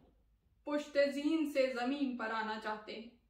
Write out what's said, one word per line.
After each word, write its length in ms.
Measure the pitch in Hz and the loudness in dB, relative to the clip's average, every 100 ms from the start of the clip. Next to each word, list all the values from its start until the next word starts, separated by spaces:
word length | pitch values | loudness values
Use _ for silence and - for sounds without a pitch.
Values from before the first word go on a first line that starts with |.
| - _ _ _ _ _ - | -20 _ _ _ _ _ -4
पुश्त 320 | 294 - 285 277 | -4 0 4 4
जीन 400 | 277 302 320 285 | 4 2 2 2
से 180 | 269 262 | 2 2
जमीन 480 | 233 247 285 262 240 | 2 0 0 -2 -2
पर 140 | 220 | -2
आना 260 | 226 214 220 | -2 -2 -4
चाहते 340 | 220 214 - | -4 -6 -8
हैं, 180 | - 226 - | -12 -14 -20